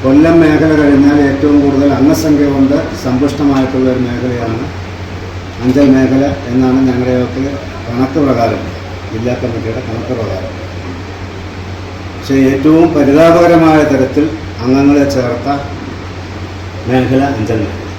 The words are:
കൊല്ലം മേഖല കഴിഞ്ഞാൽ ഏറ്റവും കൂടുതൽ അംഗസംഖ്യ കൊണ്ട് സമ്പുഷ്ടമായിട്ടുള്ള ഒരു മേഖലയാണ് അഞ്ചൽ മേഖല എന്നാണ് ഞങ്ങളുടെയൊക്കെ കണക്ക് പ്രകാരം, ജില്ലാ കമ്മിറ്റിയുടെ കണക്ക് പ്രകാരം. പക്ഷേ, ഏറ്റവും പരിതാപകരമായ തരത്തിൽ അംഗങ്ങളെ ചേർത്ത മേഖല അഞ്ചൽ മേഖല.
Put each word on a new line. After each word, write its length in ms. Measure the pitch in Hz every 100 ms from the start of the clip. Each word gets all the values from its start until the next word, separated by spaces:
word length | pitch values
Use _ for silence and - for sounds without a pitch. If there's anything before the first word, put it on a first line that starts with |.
കൊല്ലം 320 | 131 143 165 165
മേഖല 300 | 156 151 156 151
കഴിഞ്ഞാൽ 360 | 147 139 143 147 139
ഏറ്റവും 280 | 135 151 143
കൂടുതൽ 260 | 139 135 143 127
അംഗസംഖ്യ 480 | 139 160 160 147 143
കൊണ്ട് 240 | 135 135 147 - -
സമ്പുഷ്ടമായിട്ടുള്ള 840 | - 127 139 135 143 135 131 131 131
ഒരു 80 | 127 123
മേഖലയാണ് 600 | 120 123 120 117 110 - - - - - - - - - -
അഞ്ചൽ 260 | 120 131 139 131
മേഖല 280 | 131 135 139 - 120
എന്നാണ് 280 | 123 127 131 131
ഞങ്ങളുടെയൊക്കെ 540 | 123 127 127 123 131 139 139 - - -
കണക്ക് 320 | 120 131 - 143
പ്രകാരം, 360 | 117 113 98 - - - - -
ജില്ലാ 200 | 110 120 123
കമ്മിറ്റിയുടെ 400 | 123 113 110 107 98
കണക്ക് 240 | 110 - 120
പ്രകാരം. 340 | 104 92 92 - - - - - - - - - - - - - - - - -
പക്ഷേ, 220 | - 135 131
ഏറ്റവും 360 | 139 151 156 165 156
പരിതാപകരമായ 840 | 135 147 165 170 170 165 160 151 147
തരത്തിൽ 340 | 135 127 - 156 - - -
അംഗങ്ങളെ 420 | 120 135 143 143 139 135
ചേർത്ത 320 | 123 120 135 143 - - - - - - - - - - - - -
മേഖല 320 | 127 127 131 139 127
അഞ്ചൽ 240 | 101 113 98
മേഖല. 200 | - -